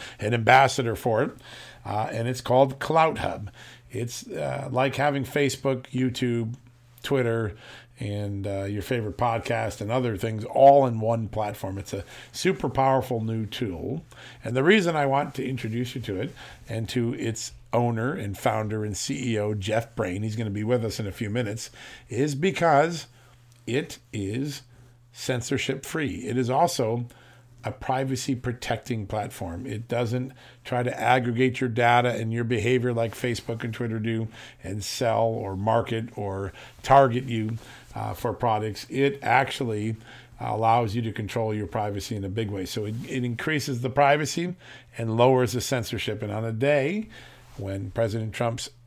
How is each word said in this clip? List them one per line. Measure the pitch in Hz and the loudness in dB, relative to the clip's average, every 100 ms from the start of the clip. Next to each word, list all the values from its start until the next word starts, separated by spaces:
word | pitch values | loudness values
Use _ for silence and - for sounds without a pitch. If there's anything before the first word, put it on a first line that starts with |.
| - - | -16 -6
an | 107 | -2
ambassador | 117 110 131 135 - 117 104 | 2 8 8 8 4 -2 0
for | 123 110 | 2 2
it. | 151 - - - - - 104 | 2 -4 -18 -18 -18 -14 -6
Uh, | 104 - | -4 -2
and | 107 120 | -2 -4
it's | 123 | -4
called | - 127 135 135 | 2 6 6 2
Clout | - 160 160 - | 0 4 4 2
Hub. | - - 101 - - - - | -4 -4 -10 -14 -20 -20 -12
It's, | 113 120 - 247 | -8 -6 -8 -10
uh, | 165 143 131 135 | -6 -4 -4 -4
like | 123 135 131 | 0 0 2
having | 147 139 | 0 0
Facebook, | 123 147 139 - 139 127 - | -2 0 0 0 -2 -4 -4
YouTube, | 127 127 123 123 117 113 123 - - _ - | 0 0 2 0 0 -2 -8 -16 -20 _ -14
Twitter, | - 139 117 113 107 107 - - - - | -2 0 2 0 -2 -6 -18 -20 -20 -10
and, | 107 104 101 98 98 | -6 -4 -4 -4 -4
uh, | 98 | -4
your | 98 104 | -4 -4
favorite | 92 123 107 92 | -2 -2 -2 -2
podcast | 120 113 - 113 110 - | 0 0 -2 -2 -2 -6
and | 104 | -2
other | 127 123 98 | 0 0 -2
things | 113 110 | -4 -4
all | - - 139 143 131 | -2 8 10 10 6
in | 113 | 2
one | 110 113 110 | 0 0 -2
platform. | 110 104 107 95 98 | -4 -4 -4 -8 -8
It's | - | -8
a | 101 - - - | -10 -10 -18 -14
super | - 185 - 139 | -2 0 0 -2
powerful | 135 135 135 127 117 | 2 4 4 2 -2
new | 113 110 107 | -2 -4 -4
tool. | - 110 82 - 160 - - - - | -4 -6 -4 -6 -8 -10 -20 -20 -12
And | 113 | -2
the | 123 156 | 2 6
reason | 214 170 160 | 6 6 2
I | 139 | 2
want | 135 147 135 | 2 0 -4
to | - | -6
introduce | 131 110 117 123 127 | -4 -4 -4 -4 -6
you | |
to | 113 95 | -6 -4
it | 143 - - - - | -4 -8 -18 -18 -10
and | 113 113 | -6 -2
to | 123 117 | 0 0
its | - 113 110 - - - | -2 -4 -4 -10 -14 -2
owner | 117 120 113 123 | 0 2 0 -2
and | 170 104 92 | -4 -6 0
founder | 123 110 107 110 | 0 0 -2 -2
and | 107 98 | -4 -4
C | - 139 123 | -4 -4 -2
E | 107 | 0
O, | 104 | 0
Jeff | 104 95 110 113 - | -2 0 0 -2 -4
Brain, | 95 95 | -2 -2
he's | 110 110 | -4 -4
gonna | 107 | -4
be | 101 | -4
with | 107 123 | 0 0
us | 110 107 | 0 -4
in | 101 | -6
a | |
few | - 107 | -6 -4
minutes, | 117 107 113 - - - - - | -2 -2 -6 -10 -14 -20 -20 -8
is | 113 147 | -2 -2
because | 139 185 135 170 143 165 160 - - - - - - - | 0 -2 2 6 6 4 0 -10 -20 -20 -20 -20 -16 -4
it | 131 170 - _ | -4 -4 -12 _
is | 107 98 120 147 135 - - - - _ | -6 -4 -4 -6 -8 -16 -20 -20 -20 _
censorship | - - 123 - 135 - 131 - | -10 -4 -4 -2 -2 -2 -6 -6
free. | 160 131 82 82 | -4 -4 -4 -2
It | 123 | 0
is | 120 | 2
also | 135 170 - 110 120 120 - - - - - | 2 2 2 -2 -2 -6 -12 -20 -20 -20 -10
a | 113 | -8
privacy | - - 131 135 127 - | -8 -2 -2 0 -4 -4
protecting | 127 127 117 - 117 - 113 98 | -4 -4 -6 -4 -6 -4 -6 -4
platform. | 107 104 - 90 85 85 | -6 -6 -8 -8 -8 -8
It | 107 117 | -10 -4
doesn't | 120 117 127 131 - - - | -2 0 -2 -4 -10 -20 -18
try | - 123 | -4 -2
to | 120 - | -2 0
aggregate | 113 127 120 117 131 123 | 4 4 4 2 2 2
your | 127 | -2
data | 113 120 120 120 | 4 6 6 4
and | 110 113 | 0 -2
your | 117 | -2
behavior | 117 120 120 127 123 | 0 0 2 2 2
like | 117 113 | 0 -2
Facebook | - 123 113 - 117 | -2 -4 -4 -4 -6
and | 120 | -6
Twitter | 113 120 113 | -4 -4 -2
do | 113 113 110 - - - | 0 -2 -4 -8 -20 -16
and | - 107 | -8 -6
sell | - - 120 110 113 | -6 -2 2 4 2
or | 110 98 95 | 0 -4 -2
market | 107 117 113 113 117 - | 2 2 2 -4 -4 -6
or | 101 95 98 - - - | -6 -6 -8 -10 -20 -12
target | - 139 135 123 131 | 6 8 8 4 -2
you, | 113 110 113 - - - | -2 -2 -4 -10 -20 -14
uh, | 107 107 101 | -8 -8 -4
for | 117 | -6
products. | - 117 107 110 101 - | 0 2 2 0 -6 -6
It | 135 139 139 | 0 2 2
actually | 110 127 139 - 120 107 107 110 - - - - | 2 4 2 -2 -4 -2 -4 -6 -12 -20 -20 -10
allows | 120 110 113 120 113 113 | -6 0 4 4 2 -2
you | |
to | 110 | -4
control | - 104 120 110 | -6 -6 -4 -2
your | 107 101 | -2 -4
privacy | 117 104 101 - 107 | -2 -2 -4 -6 -6
in | |
a | 98 | -4
big | 107 107 | -4 -4
way. | 101 90 | -4 -6
So | 117 104 | -6 -6
it, | 113 - | -6 -6
it | 131 | -4
increases | 123 117 - 151 143 120 | -4 -4 -2 -2 -2 -4
the | 127 | -2
privacy | 143 143 147 147 170 175 180 - - - - | 4 6 6 2 -2 -4 -6 -14 -20 -16 -6
and | 113 113 | -2 6
lowers | 127 127 120 | 6 8 4
the | 120 | 0
censorship. | - 127 104 110 - 107 | 0 -2 -2 -4 -4 -4
And | 104 | -4
on | 107 113 | -4 -4
a | |
day | 110 139 147 139 208 220 - - - - - | 0 4 4 2 -2 -6 -14 -20 -20 -20 -10
when | 98 98 104 | -6 -6 -6
President | 117 113 113 110 | 0 0 0 -4
Trump's | - 117 117 - - | -2 -2 -2 -10 -14